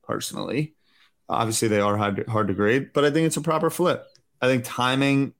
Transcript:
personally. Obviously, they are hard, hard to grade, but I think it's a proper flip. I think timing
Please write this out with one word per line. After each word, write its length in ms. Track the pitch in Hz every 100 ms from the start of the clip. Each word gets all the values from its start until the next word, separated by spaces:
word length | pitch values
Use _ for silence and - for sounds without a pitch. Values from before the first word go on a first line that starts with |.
personally. 720 | - - - - - 117 156 _ _ _ _ _ -
Obviously, 400 | 113 113 113 117
they 100 | 104
are 160 | 101 104
hard, 300 | 101 98 -
hard 220 | 110 101
to 60 |
grade, 380 | 95 104 131 139
but 120 | 147
I 60 | 147
think 140 | 151 160
it's 100 | 156
a 40 |
proper 300 | 165 156 160
flip. 340 | - 175 131 - _ _ _
I 60 | 127
think 160 | 127
timing 720 | 123 - 123 131 139 139 139